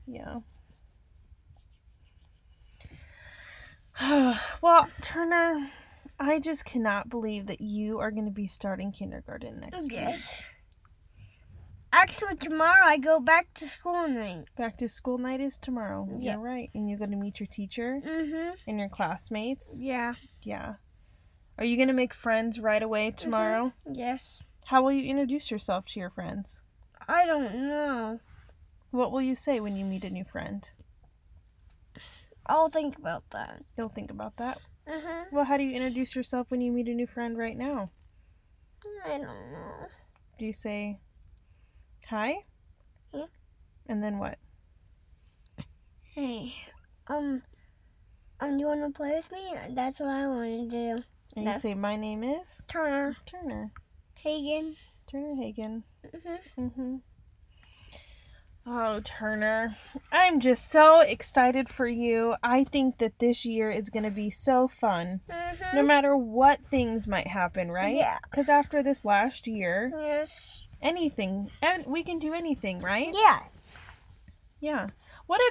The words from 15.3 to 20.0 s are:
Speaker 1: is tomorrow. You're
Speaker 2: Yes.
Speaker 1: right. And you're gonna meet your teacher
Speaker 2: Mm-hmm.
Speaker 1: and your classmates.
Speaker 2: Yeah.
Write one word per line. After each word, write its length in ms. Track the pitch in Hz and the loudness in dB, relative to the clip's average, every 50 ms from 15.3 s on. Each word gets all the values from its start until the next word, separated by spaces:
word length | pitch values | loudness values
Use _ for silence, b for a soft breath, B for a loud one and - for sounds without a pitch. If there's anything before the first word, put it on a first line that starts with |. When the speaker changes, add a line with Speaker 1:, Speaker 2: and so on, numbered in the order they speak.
| 262 262 | -4 -4
Speaker 1:
is 160 | 277 277 - | -4 -4 -6
tomorrow. 500 | - - 269 254 240 214 196 196 196 196 196 | -8 -8 -6 -6 -4 -4 -6 -6 -6 -6 -8
You're 120 | - - | -8 -6
Speaker 2:
Yes. 160 | 247 247 208 214 | -6 -6 -6 -6
Speaker 1:
right. 300 | 226 240 254 247 240 - - | -6 -6 -8 -8 -8 -8 -8
And 160 | 208 208 208 | -6 -4 -4
you're 100 | 202 202 | -4 -4
gonna 180 | 208 202 202 | -4 -4 -4
meet 220 | 202 202 202 196 - | -4 -6 -6 -8 -10
your 80 | 208 | -10
teacher 520 | - - - 202 190 - 240 233 247 262 277 - | -10 -10 -10 -10 -8 -8 -6 -6 -4 -6 -6 -6
Speaker 2:
Mm-hmm. 520 | 311 320 330 320 294 320 320 330 339 359 370 - | -6 -4 -4 -4 -4 -4 -6 -6 -8 -10 -10 -10
Speaker 1:
and 120 | - 214 208 | -8 -6 -6
your 100 | 202 196 | -6 -6
classmates. 880 | - - 196 156 180 180 - - 226 214 220 240 269 - - - - 240 | -4 -4 -4 -4 -4 -6 -10 -10 -8 -6 -6 -6 -6 -8 -10 -14 -12 -10
Speaker 2:
Yeah. 340 | 247 269 254 247 | -8 -6 -4 -4